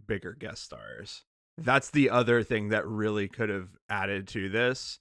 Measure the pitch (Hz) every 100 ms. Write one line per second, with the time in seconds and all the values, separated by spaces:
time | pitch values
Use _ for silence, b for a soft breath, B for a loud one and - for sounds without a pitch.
0 | - 98 - 143 - - - 55 53 58
1 | 104 - _ _ _ - 160 135 - 147
2 | 131 120 120 120 107 110 104 107 95 107
3 | 107 104 101 - 107 98 90 - - 101
4 | 98 98 95 110 95 110 123 131 - -